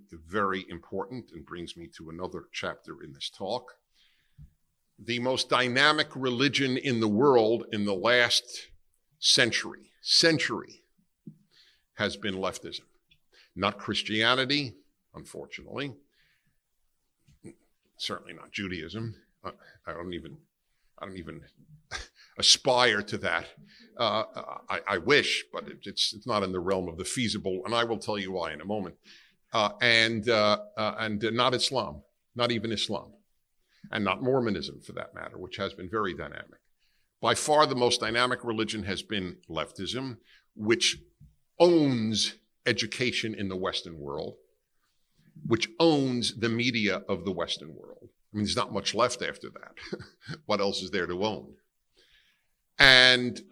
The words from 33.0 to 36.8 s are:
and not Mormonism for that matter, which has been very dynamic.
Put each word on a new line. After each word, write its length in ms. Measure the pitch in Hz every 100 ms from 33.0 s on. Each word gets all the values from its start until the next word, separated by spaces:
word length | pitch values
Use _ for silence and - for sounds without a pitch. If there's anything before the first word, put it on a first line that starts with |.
| - - _ _ _ _ _ _ -
and 140 | 110 98
not 180 | 98
Mormonism 560 | 127 131 117 90 - -
for 140 | -
that 200 | 87 -
matter, 240 | 85 82 -
which 200 | 90 -
has 160 | 98
been 160 | - 90
very 240 | 110 101
dynamic. 480 | 85 73 73 - - _ _